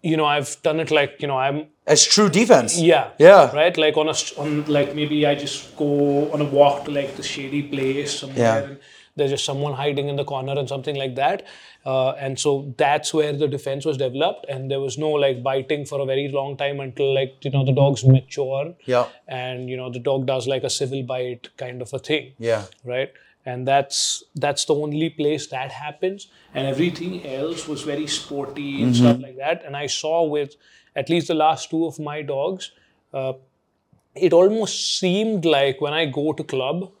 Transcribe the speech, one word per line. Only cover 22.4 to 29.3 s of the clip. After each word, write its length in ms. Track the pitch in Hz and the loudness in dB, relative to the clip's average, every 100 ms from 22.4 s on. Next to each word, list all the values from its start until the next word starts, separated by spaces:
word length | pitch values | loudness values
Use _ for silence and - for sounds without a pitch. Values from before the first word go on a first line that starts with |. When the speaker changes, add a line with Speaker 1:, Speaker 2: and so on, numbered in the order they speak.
Speaker 2:
Yeah. 240 | 113 110 98 _ | -4 -2 -4 _
Speaker 1:
Right? 280 | 123 123 139 - _ _ | -8 -6 -6 -10 _ _
And 220 | - 123 127 | -10 -6 2
that's, 560 | 139 139 - - - _ - | 2 2 -4 -4 -6 _ -6
that's 300 | 143 139 - | -4 -4 -2
the 80 | |
only 360 | 147 151 147 165 | -2 0 -4 -4
place 380 | 156 147 151 147 | -2 -2 -2 -6
that 240 | 131 135 | -10 -10
happens. 560 | - 151 143 185 202 - _ _ | -10 -14 -6 -6 -6 -16 _ _
And 100 | - | -6
everything 640 | 135 131 175 170 175 180 151 | -4 0 -2 -2 -8 -10 -10
else 400 | 135 156 165 156 | -6 -6 -8 -8
was 160 | 147 | -8
very 240 | 151 143 151 | -6 -6 -4
sporty 760 | 123 - 143 139 147 143 139 | -6 -6 -8 -8 -8 -8 -2
and 100 | 123 | 2
Speaker 2:
Mm-hmm. 100 | 120 | 6
Speaker 1:
stuff 160 | 123 120 | 6 6
like 160 | 131 | -2